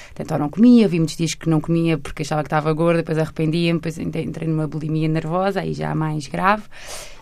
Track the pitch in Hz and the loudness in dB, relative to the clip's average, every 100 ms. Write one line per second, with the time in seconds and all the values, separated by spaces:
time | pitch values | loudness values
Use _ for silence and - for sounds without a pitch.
0 | - - 139 143 147 156 247 240 196 170 | -16 -10 -6 -4 -2 6 8 8 6 4
1 | 160 - 160 - 165 156 160 165 165 160 | 0 0 -4 -2 0 2 2 0 2 0
2 | - - 143 151 147 156 151 156 170 165 | -4 -6 -4 -2 0 0 0 2 2 2
3 | 165 156 160 - 156 165 170 165 165 160 | 0 0 -2 -2 0 2 2 0 -2 -6
4 | 165 160 160 160 160 156 151 156 151 156 | -6 -6 -6 -6 -4 -2 -2 -4 -2 0
5 | 156 160 156 180 196 190 165 147 151 151 | 0 0 0 0 0 -2 -4 -4 -2 -2
6 | 156 151 143 170 185 214 - - - - | -2 -4 -6 -2 0 0 -4 -16 -14 -14
7 | - - | -14 -8